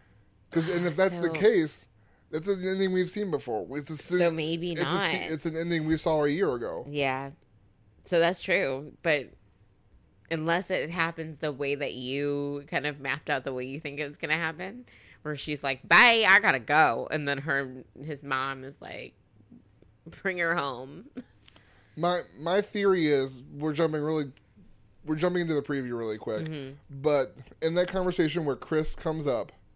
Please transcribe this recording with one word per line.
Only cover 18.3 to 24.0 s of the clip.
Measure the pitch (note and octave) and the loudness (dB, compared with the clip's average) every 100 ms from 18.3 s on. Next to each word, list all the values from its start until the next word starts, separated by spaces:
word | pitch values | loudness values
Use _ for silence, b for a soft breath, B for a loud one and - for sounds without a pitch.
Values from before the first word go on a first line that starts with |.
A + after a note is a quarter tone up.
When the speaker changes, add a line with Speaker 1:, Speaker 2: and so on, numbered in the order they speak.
| C3 C3+ C3+ | -2 -2 -6
Speaker 2:
is | C3 D#3+ | -12 -14
like, | - - B2+ _ _ _ - - _ _ _ _ E3 - | -12 -12 -14 _ _ _ -20 -20 _ _ _ _ -20 -6
"Bring | G3 F3+ | -4 0
her | E3+ E3+ | 0 0
home." | C#3+ B2 C3+ D#3+ B3+ - | -2 -6 -10 -14 -16 -16
<laughs> | b b b b b b b - | b b b b b b b -2
Speaker 1:
My, | E3+ F3+ - F#2+ | 0 0 -4 -8
my | E3 G3 | 0 2
theory | G3 G#3 G3 F#3 D3+ | 2 2 4 6 6
is | C#3 C3+ C3 C#3+ C#3+ | 4 2 -6 -14 -4
we're | D#3 | -2
jumping | D3 D#3+ D#3 | 2 2 2